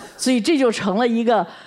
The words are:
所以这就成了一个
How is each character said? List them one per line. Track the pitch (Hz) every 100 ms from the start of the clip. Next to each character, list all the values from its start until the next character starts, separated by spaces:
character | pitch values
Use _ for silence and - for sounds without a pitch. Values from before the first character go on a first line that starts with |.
| - -
所 | 254
以 | 254
这 | 208 311
就 | 254
成 | 214 196 190
了 | 247
一 | 233 233
个 | 220 165 -